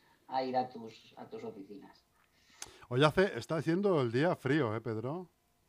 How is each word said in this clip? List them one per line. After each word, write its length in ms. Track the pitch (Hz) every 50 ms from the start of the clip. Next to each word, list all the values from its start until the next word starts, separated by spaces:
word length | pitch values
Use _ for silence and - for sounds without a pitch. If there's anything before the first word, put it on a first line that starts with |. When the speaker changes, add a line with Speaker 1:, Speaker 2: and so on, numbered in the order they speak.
| _ _ _ _ _ -
Speaker 1:
a 160 | 127 131 131
ir 140 | 131 127 127
a 100 | 123 123
tus, 460 | - 120 113 110 110 - - - - -
a 80 | 123 117
tus 120 | - 110 110
oficinas. 640 | 113 107 107 95 98 101 98 95 - - _ _ _ _ _ _ _ _ _ _ _ _ - - - - - - -
Speaker 2:
Hoy 140 | 120 123 147
hace, 340 | 151 139 - 185 202 - 120
está 180 | 113 - 156
haciendo 460 | 165 143 160 165 185 202 202 185 151
el 100 | 131 120
día 240 | 110 127 147 180 165
frío, 400 | - - 131 139 160 143 113 107
¿eh, 60 | 113
Pedro? 480 | 107 127 110 107 110 127 147 180 185 165 _ _ _ _ _ _ _